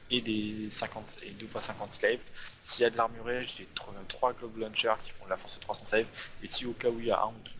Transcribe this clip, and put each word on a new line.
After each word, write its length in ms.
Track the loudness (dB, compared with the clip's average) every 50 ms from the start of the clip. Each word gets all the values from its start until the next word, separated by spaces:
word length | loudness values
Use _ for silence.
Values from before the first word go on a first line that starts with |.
| -2 0
et 80 | 2 2
des 480 | 4 2 2 2 2 0 -2 -4 -4 -4
cinquante 460 | -2 -2 -2 -2 -4 -6 -10 -10 -12 -12 -12
et 80 | -10
deux 160 | -10 -10 -10 -6
fois 140 | -4 -4
cinquante 300 | -4 -4 -4 -4 -6 -6
slaves. 280 | 0 2 4 4 4 2 -2 -8 -10 -10 -10 -10 -12 -6 -2
S'il 200 | -2 4 6 6
y 20 |
a 40 | 6
de 80 | 8 6
l'armuré, 480 | 4 2 2 -2 -2 -2 0 0 -2
j'ai 200 | -4 -6 -10 -12 -10 -8
tro-, 180 | -8 -8 -6 -8 -8 -8 -8
trois 240 | 0 2 4 2 4
Globe 240 | 0 -4 -8 -6 -4
Launcher 360 | -4 -2 0 2 4 4 4 4 2
qui 60 | -4
font 120 | -8 -8 -4
de 60 | -4
la 80 | -4 -4
force 200 | -4 -6 -8 -6
trois 120 | -6 -6 -6
cents 120 | -6 0
save 200 | 2 4 4 4 2 -2 -8 -10 -10 -8 -8 -2
et 60 | 0
si 160 | 0 0 0
au 80 | 0 -2
cas 160 | 0 2 2
où 100 | 2 2
il 60 | 2
y 60 | 4
a 100 | 4 4
un 60 | 4 2
ou 60 | 0 -4 -10 -10 -10 -8